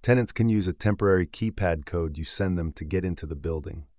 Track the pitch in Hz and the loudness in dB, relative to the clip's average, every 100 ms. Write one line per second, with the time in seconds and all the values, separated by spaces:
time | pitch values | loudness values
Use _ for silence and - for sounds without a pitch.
0 | - 123 113 - 113 107 92 85 110 101 | 4 4 4 2 2 4 0 0 0 2
1 | 101 95 90 - 113 - 95 80 71 87 | 4 4 2 -2 -4 0 0 0 -2 -2
2 | 80 73 82 - 98 90 82 - 78 92 | -2 -4 -8 -4 -2 0 -2 -6 -4 -2
3 | 92 85 76 76 80 80 69 50 71 | -2 -4 -6 -6 -4 -4 -6 -12 -14